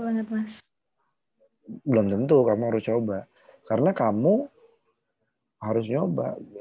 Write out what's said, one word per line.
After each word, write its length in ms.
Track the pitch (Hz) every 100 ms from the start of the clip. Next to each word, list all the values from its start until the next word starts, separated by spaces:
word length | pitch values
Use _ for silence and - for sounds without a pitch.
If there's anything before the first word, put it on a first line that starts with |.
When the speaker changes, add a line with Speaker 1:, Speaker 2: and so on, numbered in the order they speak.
Speaker 1:
banget, 240 | 233 226 214
Mas. 200 | 220 220 - - _ _ _ _ _ _ _ _ _ - - 147
Speaker 2:
belum 220 | 117 101
tentu 320 | 101 135 147 113
kamu 180 | 107 117
harus 100 | 113 110
coba. 320 | 113 110 98 - _ - - -
Karena 220 | 110 156 196
kamu 540 | 113 104 143 220 285 _ - _ _ _ _ _ _ _ _ _
harus 240 | 104 113 110
nyoba. 480 | 135 185 139 123 - - 101